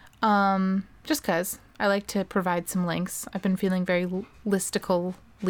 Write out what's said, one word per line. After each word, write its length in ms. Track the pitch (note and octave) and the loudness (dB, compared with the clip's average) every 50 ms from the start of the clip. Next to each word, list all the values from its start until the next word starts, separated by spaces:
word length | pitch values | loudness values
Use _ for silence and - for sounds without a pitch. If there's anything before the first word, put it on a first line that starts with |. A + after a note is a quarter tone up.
| - - - - | -20 -20 -6 -2
um, 640 | A3+ G#3+ G#3 G3+ G3 G3 G3 F#3+ F#3+ F#3+ F#3+ G3 - - - - | 2 4 4 4 4 4 4 2 2 2 0 0 -2 -6 -14 -14
just 200 | - - D#4 - | -4 -4 -4 -2
'cause 360 | - - F3 E3 F#3+ - - - - - - - | 0 0 0 0 0 -2 -6 -10 -14 -20 -6 0
I 80 | G#3+ G3+ | 2 2
like 180 | G3 G3+ - - | 2 2 0 -2
to 160 | - G3 F#3+ | -4 -4 -4
provide 440 | - - G3+ F3 F#3 F3 F3 F3 - | 0 -2 0 0 2 0 0 -2 -2
some 180 | - F3+ F3 | -2 -2 0
links. 400 | E3+ E3 E3+ F3+ - - - - - - | 0 0 -2 -4 -4 -6 -10 -10 -8 -8
I've 80 | F#3 | -4
been 140 | - F#3+ F#3 | 0 0 0
feeling 280 | - G3+ F#3 F#3 F#3 F3+ | 0 0 0 0 0 0
very 200 | F#3+ F3+ F3 F3+ | 0 0 0 0
l-, 220 | F3 F#3 F#3+ A3 - - - - | -2 -4 -6 -6 -10 -16 -8 -2
listically 680 | G#3 G3 F#3 - - - G3 - - F#3 F3 F3+ F3+ F#3 - - - - - F#3+ | -2 0 0 0 -2 -4 -4 0 0 0 0 0 -4 -6 -10 -16 -20 -12 -4 0